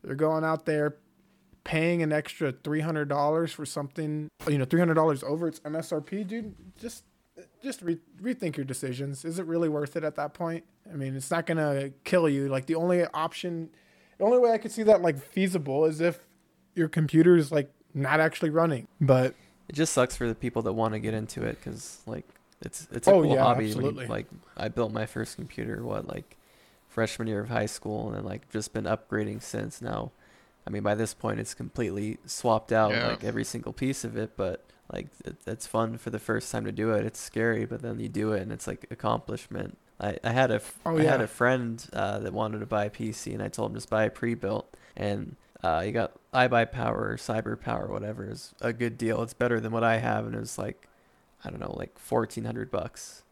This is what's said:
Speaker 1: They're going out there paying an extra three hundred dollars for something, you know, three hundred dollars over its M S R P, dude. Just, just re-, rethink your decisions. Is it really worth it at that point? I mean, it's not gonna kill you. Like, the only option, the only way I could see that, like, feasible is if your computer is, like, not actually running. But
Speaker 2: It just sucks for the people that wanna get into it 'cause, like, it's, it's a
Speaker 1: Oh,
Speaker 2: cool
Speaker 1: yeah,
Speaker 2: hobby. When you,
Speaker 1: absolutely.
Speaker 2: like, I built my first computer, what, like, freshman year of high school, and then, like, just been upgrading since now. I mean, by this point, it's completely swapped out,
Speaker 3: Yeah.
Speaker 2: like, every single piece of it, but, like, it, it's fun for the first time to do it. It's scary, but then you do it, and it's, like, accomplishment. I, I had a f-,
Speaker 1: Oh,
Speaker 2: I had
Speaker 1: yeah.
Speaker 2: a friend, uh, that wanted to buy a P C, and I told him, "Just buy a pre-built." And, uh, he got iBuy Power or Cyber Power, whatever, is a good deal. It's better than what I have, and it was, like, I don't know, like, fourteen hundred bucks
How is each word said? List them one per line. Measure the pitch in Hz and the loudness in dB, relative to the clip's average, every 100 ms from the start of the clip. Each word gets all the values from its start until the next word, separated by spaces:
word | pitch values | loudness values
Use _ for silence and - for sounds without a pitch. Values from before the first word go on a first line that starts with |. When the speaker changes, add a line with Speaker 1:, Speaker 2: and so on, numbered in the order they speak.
Speaker 1:
They're | - | -8
going | 139 156 160 | 0 2 2
out | 160 156 - | 0 -2 0
there | 151 147 147 _ _ _ _ _ _ | 0 0 -2 _ _ _ _ _ _
paying | - 160 165 170 | -4 0 2 2
an | 156 | 2
extra | 151 151 - 147 | 0 -2 -4 -4
three | 131 151 151 | -4 -4 -2
hundred | 156 156 143 | 0 -2 -2
dollars | 143 147 160 165 | 0 2 2 0
for | - | -4
something, | 147 - 143 - 156 151 151 _ - | -8 -6 -6 -6 -4 -4 -6 _ 0
you | 147 | 0
know, | 127 | 4
three | 170 | 4
hundred | 175 | 6
dollars | 160 160 135 | 6 4 2
over | 131 156 170 | -2 -2 -4
its | 151 | -6
M | 151 160 | -6 -6
S | 160 | -4
R | 156 | -6
P, | 147 196 | -4 -8
dude. | 190 226 214 - 185 - | -6 -8 -8 -14 -20 -14
Just, | 226 - _ _ _ - 180 _ | -14 -14 _ _ _ -20 -20 _
just | 277 - | -10 -6
re-, | 170 165 _ 175 | -4 -4 _ -8
rethink | 214 254 175 147 | -6 -4 -4 -4
your | |
decisions. | 135 131 135 127 139 135 | -6 -4 -6 -4 -6 -6
Is | 160 165 | -6 -6
it | 165 | -2
really | 170 165 | 2 2
worth | 147 143 170 | 0 -2 -2
it | |
at | 156 - | -4 -4
that | 151 | -6
point? | - 170 165 - _ - | -4 -6 -6 -10 _ -12
I | 165 | -6
mean, | 135 135 | -6 -6
it's | 131 | -2
not | 170 165 | -2 0
gonna | 165 151 139 139 135 | 2 2 0 -2 -8
kill | - 185 160 | 2 4 4
you. | 139 139 | 4 2
Like, | 135 131 | 0 0
the | |
only | 160 175 180 170 | 0 4 4 2
option, | 151 160 - 180 170 160 _ _ _ _ _ | 0 -2 -4 -6 -6 -8 _ _ _ _ _
the | |
only | 202 247 | 6 8
way | 240 | 8
I | 226 | 4
could | 220 | 0
see | - | 2
that, | 214 202 | 8 8
like, | 175 139 | 8 2
feasible | - - 190 180 143 135 160 | -2 2 2 2 0 4 4
is | 156 | 4
if | 170 170 _ _ _ _ _ | 0 0 _ _ _ _ _
your | - 160 | 0 0
computer | 170 156 160 165 175 | 2 4 8 10 8
is, | 143 | 6
like, | 156 135 _ _ | 0 0 _ _
not | 139 135 156 | -4 2 4
actually | 156 - 160 | 4 2 2
running. | 156 165 131 104 _ | 4 2 0 -6 _
But | 139 131 131 - - _ - | 6 6 6 -2 -20 _ -10
Speaker 2:
It | |
just | 143 160 | -2 2
sucks | - 123 - | 4 2 2
for | 120 | -2
the | |
people | 110 123 117 | -2 -2 -2
that | 113 | 0
wanna | 113 110 107 | 0 0 0
get | 110 | -2
into | 110 110 - | -4 -6 -4
it | 113 - | -6 -6
'cause, | - - - - | -10 -12 -14 -16
like, | - 110 - _ _ _ | -10 -10 -12 _ _ _
it's, | 110 - - | -12 -12 -10
it's | - - | 2 8
a | |
Speaker 1:
Oh, | 196 | 8
Speaker 2:
cool | 147 135 | 8 6
Speaker 1:
yeah, | |
Speaker 2:
hobby. | 117 120 | 6 4
When | 107 | 0
you, | 110 | 0
Speaker 1:
absolutely. | 135 139 120 | -2 -4 -6
Speaker 2:
like, | 113 - - - - | -6 -8 -16 -16 -6
I | 110 | -4
built | - 113 | -2 -2
my | 110 107 | -2 -6
first | 117 113 - | -6 -8 -8
computer, | - - 113 107 | -10 -8 -6 -6
what, | 117 101 - | -4 -6 -6
like, | - - - _ _ _ _ _ | -10 -12 -20 _ _ _ _ _
freshman | - 110 - 110 | -2 -2 -2 -4
year | 104 | -4
of | 110 | -2
high | 113 104 | -2 -2
school, | - 107 107 110 | -4 -6 -6 -4
and | 104 | -6
then, | |
like, | 104 98 - | -8 -10 -8
just | 107 107 | -8 -6
been | - | -6
upgrading | 101 107 - 107 104 107 | -2 -4 -2 -2 -2 -6
since | - 110 110 - | -8 -6 -6 -8
now. | 117 107 120 _ - - _ _ - | -6 -6 -8 _ -20 -20 _ _ -8
I | |
mean, | 101 | -2
by | 104 104 | 0 0
this | 110 | -2
point, | - 113 107 | -4 -4 -4
it's | 113 | -6
completely | - 120 - 107 98 104 - - | -10 -10 -4 -4 -2 -4 -6 -10
swapped | - 123 110 - | -4 2 2 4
out, | 113 107 | 4 4
Speaker 3:
Yeah. | 113 120 | 4 0
Speaker 2:
like, | 117 | -2
every | 110 113 | -4 -4
single | 113 120 113 | -4 -6 -8
piece | - 131 135 | -2 -2 -2
of | 113 110 | -6 -6
it, | 107 - | -6 -4
but, | 95 87 _ _ _ | -4 -4 _ _ _
like, | 50 - - | -10 -10 -12
it, | - - - | -14 -12 -10
it's | 113 - | -8 -4
fun | 113 113 113 | -2 0 -4
for | - | -6
the | 110 | -6
first | - 110 - | -2 -2 -2
time | 113 | -4
to | 104 | -4
do | 104 110 | -2 0
it. | 107 107 | 0 0
It's | - | -6
scary, | - 110 113 110 | -8 0 0 0
but | 110 117 | -2 -6
then | 117 113 | -8 -6
you | 110 | -6
do | 110 107 | -2 -2
it, | 104 | -2
and | 95 | -4
it's, | 110 - | -8 -8
like, | - - | -10 -10
accomplishment. | 113 110 113 - 107 - 98 98 - _ _ | -6 -2 -2 -2 -10 -8 -8 -8 -12 _ _
I, | 101 90 | -6 -2
I | - | 0
had | 123 131 | 2 4
a | 104 | 2
f-, | - - | -2 -8
Speaker 1:
Oh, | 165 160 | -2 4
Speaker 2:
I | |
had | 156 123 | 4 4
Speaker 1:
yeah. | |
Speaker 2:
a | 107 | 0
friend, | - 120 127 117 113 - | 2 4 4 0 -6 -8
uh, | - 98 104 | -4 -2 -2
that | 107 | -4
wanted | 98 110 107 | -2 -2 -4
to | 104 | -2
buy | 107 104 | 0 0
a | |
P | - 113 | -2 -6
C, | 107 - | -6 -8
and | 107 | -6
I | 104 | -6
told | - 110 | -4 -4
him, | 110 | -4
"Just | - | -2
buy | 110 | 2
a | 107 | 2
pre-built." | - 117 117 98 107 - - - - | 0 -4 -2 -2 -4 -6 -20 -18 -6
And, | 101 101 - - _ - | -2 -2 -6 -12 _ -4
uh, | 85 80 | 0 0
he | 98 | 0
got | 110 101 - _ | -2 -2 -6 _
iBuy | 131 127 117 117 | 2 4 4 2
Power | 123 117 107 104 | -2 -2 -2 -4
or | 120 | -4
Cyber | - 110 110 110 | -2 -2 -2 -6
Power, | - 113 101 | -4 -4 -4
whatever, | 104 104 107 101 | -6 -6 -8 -10
is | 110 - - | -12 -14 -6
a | 120 | -6
good | 117 120 120 | -2 -4 -2
deal. | 113 113 | -2 0
It's | 113 | -4
better | - 123 113 | -2 0 2
than | 110 | 0
what | 113 | 2
I | 113 113 | 2 2
have, | 113 107 113 | 2 -2 -2
and | |
it | 113 | -6
was, | 113 - | -8 -6
like, | 104 - _ _ _ _ _ _ | -8 -8 _ _ _ _ _ _
I | - | -12
don't | - | -10
know, | - - | -8 -8
like, | - - | -10 -14
fourteen | - 120 113 - 113 | -2 0 0 -4 -6
hundred | 113 110 | -6 -4
bucks | 95 82 - - - _ | -4 -6 -12 -18 -18 _